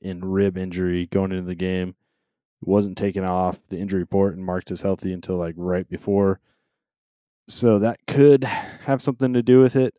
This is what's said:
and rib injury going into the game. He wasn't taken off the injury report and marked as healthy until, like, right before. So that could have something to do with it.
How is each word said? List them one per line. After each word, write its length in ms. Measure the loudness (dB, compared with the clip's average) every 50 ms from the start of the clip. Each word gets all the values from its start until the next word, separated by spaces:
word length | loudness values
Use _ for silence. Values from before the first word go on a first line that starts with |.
and 320 | -12 -10 -10 -8 -8 -4 0
rib 240 | 0 0 0 0
injury 500 | -4 -8 -8 -4 -4 -2 -2 -2 -2 -4
going 260 | -2 -2 -2 -2 -2 -4
into 100 | -6 -6
the 140 | -8 -6
game. 400 | -6 -4 -4 -2 -4 -4 -6 -10 _ _ _ _ _ _ _ _ _ _ _ _ _
He 100 | -4 0
wasn't 260 | 2 2 2 0 -4
taken 280 | -4 -4 -4 -2 -4 -4
off 360 | -2 -2 0 -2 -2 -4 -6 _ _
the 100 | -10 -8
injury 220 | -6 -4 -4 -4
report 340 | -4 -2 0 0 0 0 -2
and 100 | -6 -8
marked 260 | -6 -6 -6 -6 -8
as 100 | -10 -6
healthy 320 | -2 -4 -4 -2 -4 -8 -8
until, 240 | -8 -8 -6 -6
like, 180 | -4 -4 -6 -8 -8
right 300 | -4 -4 -4 -4 -4 _
before. 520 | -12 -10 -4 0 2 2 2 2 0 -2 _ _ _ _ _ _ _ _ _ _ _ _ _ _ _ _ _ _ _ _ _
So 320 | -10 -6 0 4 4 4 4
that 260 | 2 0 -2 -4 _
could 380 | -4 2 6 8 8 8 6 4
have 560 | 0 -6 -8 -10 -12 -16 -14 -4 -4 -4 -2 -2
something 300 | -4 -2 -2 -2 0 0
to 80 | 0 4
do 180 | 6 8 8
with 160 | 8 6 4
it. 180 | 2 0 0 -2